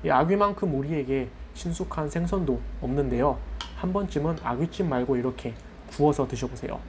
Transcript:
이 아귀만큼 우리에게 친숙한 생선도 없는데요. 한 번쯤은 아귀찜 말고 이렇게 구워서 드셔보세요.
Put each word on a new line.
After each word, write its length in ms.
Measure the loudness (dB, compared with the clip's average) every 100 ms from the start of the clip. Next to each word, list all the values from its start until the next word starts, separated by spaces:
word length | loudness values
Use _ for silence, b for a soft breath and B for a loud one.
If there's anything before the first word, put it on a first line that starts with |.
이 60 | 4
아귀만큼 640 | 4 6 4 4 2 0 0
우리에게 520 | 0 -2 0 0 -2 -8 -14 -8
친숙한 520 | -6 -4 -4 -4 -2
생선도 540 | -2 0 2 2 0 -2 -6
없는데요. 580 | -2 0 2 4 2 2 -6 -8 -8 -4
한 140 | 0
번쯤은 460 | 0 0 0 0 0
아귀찜 440 | -2 0 -2 0 0
말고 280 | 2 2 2
이렇게 400 | 2 -2 -8 -8 -16 -16 -12
구워서 380 | 4 4 6 0
드셔보세요. 520 | -2 -4 -4 -6 -8